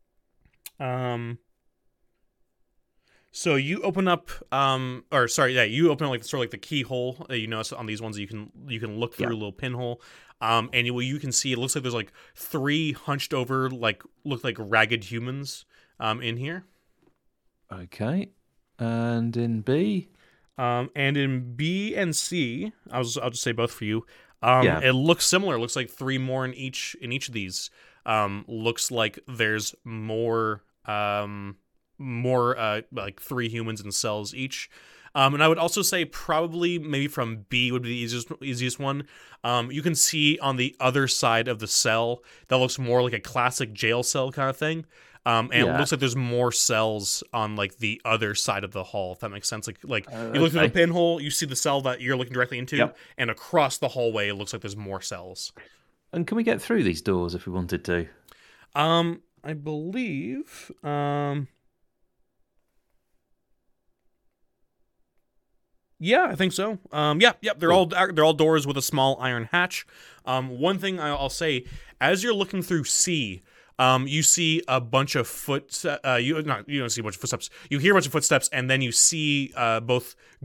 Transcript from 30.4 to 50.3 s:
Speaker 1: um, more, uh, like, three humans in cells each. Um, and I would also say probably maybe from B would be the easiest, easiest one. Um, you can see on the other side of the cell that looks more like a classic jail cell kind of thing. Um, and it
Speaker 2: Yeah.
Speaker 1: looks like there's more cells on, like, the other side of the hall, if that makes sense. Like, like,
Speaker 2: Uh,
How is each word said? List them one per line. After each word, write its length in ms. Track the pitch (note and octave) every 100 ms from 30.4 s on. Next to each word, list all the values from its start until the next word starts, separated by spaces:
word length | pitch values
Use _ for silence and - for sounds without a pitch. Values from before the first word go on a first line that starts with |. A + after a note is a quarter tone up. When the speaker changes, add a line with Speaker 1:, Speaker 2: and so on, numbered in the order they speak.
| A2 G#2 _ _ -
Speaker 1:
um, 720 | G#2 G#2 G2+ G#2 G2+ G2 F#2+ _ _ _ -
more, 580 | C3+ A#2+ B2+ B2+ A#2+ A#2+
uh, 260 | A2 G#2+ -
like, 280 | A#2+ G2+ -
three 280 | - B2+ A2+
humans 320 | A2+ A2 G#2+
in 100 | G2+
cells 420 | - A2+ G#2+ G2+
each. 360 | C3 C3 - - - - - -
Um, 200 | C#3+ C3+
and 80 | C#3+
I 60 | D#3+
would 100 | E3
also 240 | E3 G#3
say 220 | - F3+
probably 760 | D3+ - - D#3+ E3+ E3+ F3 E3+
maybe 300 | D3+ C#3 C#3+
from 380 | C#3+ A2+ A2 G2
B 220 | B2 B2
would 100 | B2
be 60 | A#2+
the 60 | A#2+
easiest, 340 | A#2 A#2+ A#2 D3+
easiest 380 | C3+ A#2+ B2 -
one. 280 | C#3 C#3+ C#3 - - -
Um, 260 | A#2+ A#2+ B2
you 100 | C#3+
can 120 | E3+
see 440 | D3 - D#3 D3 D#3+
on 180 | C#3 B2+
the 180 | B2+ -
other 280 | B2+ C3+ C3
side 400 | - A#2+ A2+ A#2+
of 100 | A2
the 80 | G#2+
cell 560 | - A#2 A2+ A#2 A#2+ - - -
that 80 | B2+
looks 200 | B2+ -
more 240 | B2 B2
like 100 | B2
a 80 | A2
classic 520 | - B2+ B2 - A2+
jail 300 | G#2 A2 A#2+
cell 280 | B2+ C#3 C3
kind 160 | C#3+ C3+
of 80 | C3+
thing. 300 | D3+ E3 - - - - A#2+
Um, 240 | A2+ A2+
and 100 | A#2+
it 40 | G2
Speaker 2:
Yeah. 120 | D#2+
Speaker 1:
looks 120 | C3+
like 80 | C3+
there's 160 | C3 A#2
more 360 | B2 A#2+ B2
cells 720 | - - A2 A2 G#2+ G2 - -
on, 200 | A#2 G#2+ G#2
like, 220 | G2 -
the 220 | A2 A2
other 300 | A2 A2 G#2+
side 300 | G#2 - G2
of 60 | G2
the 120 | G2+
hall, 280 | F#2 G#2 F#2
if 60 | F#2
that 100 | A2
makes 180 | G2+ -
sense. 180 | A2 A2+
Like, 120 | F#2+
like, 240 | - A2 -
Speaker 2:
Uh, 200 | A2+ A#2